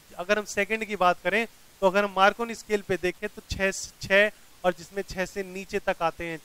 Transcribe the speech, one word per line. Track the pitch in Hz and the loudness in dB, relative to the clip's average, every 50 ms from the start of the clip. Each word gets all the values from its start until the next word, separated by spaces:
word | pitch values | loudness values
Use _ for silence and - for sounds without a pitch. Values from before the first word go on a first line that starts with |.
| _ - - - | _ -18 -14 -8
अगर | 180 180 208 214 | -2 -2 0 0
हम | 208 | -2
second | - - 202 196 196 220 220 220 | -4 -2 -2 -2 -2 -2 -4 -4
की | 202 214 | -4 -2
बात | 180 180 180 175 - - | 2 4 2 2 2 0
करें, | 180 185 220 233 - - - - - _ - | 0 0 0 0 -2 -6 -16 -20 -20 _ 2
तो | 196 190 | 2 4
अगर | 175 202 208 | 4 4 2
हम | 202 185 185 | 2 4 6
Marconi | 190 208 202 - 233 233 226 | 6 6 6 4 -4 -8 -8
scale | - - - 208 208 | -10 -6 -4 -4 -2
पे | 196 - 190 175 | -2 -2 -4 -2
देखें | - 180 175 - 214 214 | -2 -4 -4 -4 -8 -12
तो | - - - - | -12 -12 -12 -10
छः, | - - 190 196 190 - - - - - | -6 -2 -2 -2 -2 -4 -10 -14 -14 -12
छः, | - - 196 196 208 214 - - - - - - - | -4 2 4 4 4 2 0 -6 -20 -20 -10 -4 -2
और | 185 175 | -2 -2
जिसमें | - 165 - 190 196 190 - | -2 -6 -12 -10 -10 -8 -8
छः | - 180 180 | -6 -8 -8
से | 165 - 202 196 | -6 -6 -10 -10
नीचे | 180 180 190 190 - 208 196 | -8 -10 -12 -10 -6 -8 -6
तक | - 196 180 - | -4 -4 -4 -2
आते | 170 165 160 - 170 | -2 -4 -2 -4 -8
हैं, | 170 165 151 - | -8 -10 -10 -10